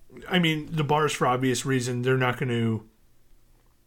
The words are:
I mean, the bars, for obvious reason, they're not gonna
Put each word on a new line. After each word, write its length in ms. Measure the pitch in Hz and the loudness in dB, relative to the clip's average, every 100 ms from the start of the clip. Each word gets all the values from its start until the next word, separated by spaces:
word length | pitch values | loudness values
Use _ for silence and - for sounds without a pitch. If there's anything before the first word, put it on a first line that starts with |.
| - - - | -20 -20 -2
I 100 | 185 | 0
mean, 280 | 165 156 160 | 2 0 -4
the 120 | 160 | -4
bars, 300 | 143 151 147 | 0 2 2
for 140 | - 143 | 2 0
obvious 380 | 131 131 120 139 | 2 2 0 0
reason, 360 | 131 120 123 | -2 -2 -2
they're 160 | 127 131 | 0 2
not 200 | 123 120 | 2 0
gonna 420 | 131 117 113 110 - _ _ - - - _ _ _ _ | -2 0 0 -2 -6 _ _ -20 -20 -20 _ _ _ _